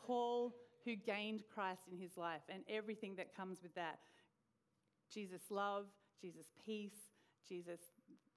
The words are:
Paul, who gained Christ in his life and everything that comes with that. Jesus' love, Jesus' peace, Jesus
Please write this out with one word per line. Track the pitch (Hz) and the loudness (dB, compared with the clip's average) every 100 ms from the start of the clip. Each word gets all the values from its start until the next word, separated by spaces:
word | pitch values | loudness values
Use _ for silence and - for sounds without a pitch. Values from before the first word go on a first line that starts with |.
| - | 2
Paul, | 247 240 240 240 240 - - | 6 6 6 4 0 -12 -6
who | 240 220 | -2 0
gained | 220 202 208 220 208 | 2 2 2 0 -2
Christ | - 190 185 - | 0 2 0 -4
in | 180 | -6
his | 180 175 | -6 -2
life | 170 156 - | 0 0 -4
and | 190 - | -6 -2
everything | 214 208 214 202 190 | 0 0 -2 -2 -2
that | - - | -4 -4
comes | 190 180 | -4 -6
with | 175 | -6
that. | 180 165 - - - - _ _ _ _ _ _ _ - | -2 -2 -2 -10 -20 -20 _ _ _ _ _ _ _ -8
Jesus' | 214 196 180 - | -6 -4 -4 0
love, | 202 202 202 202 - _ - | 4 4 4 0 -8 _ -10
Jesus' | 185 160 151 - | -8 -8 -14 -8
peace, | 214 214 202 - - - - _ - | -2 0 -2 -6 -14 -18 -20 _ -8
Jesus | 180 170 170 - - - - _ | -6 -4 -6 -8 -18 -20 -20 _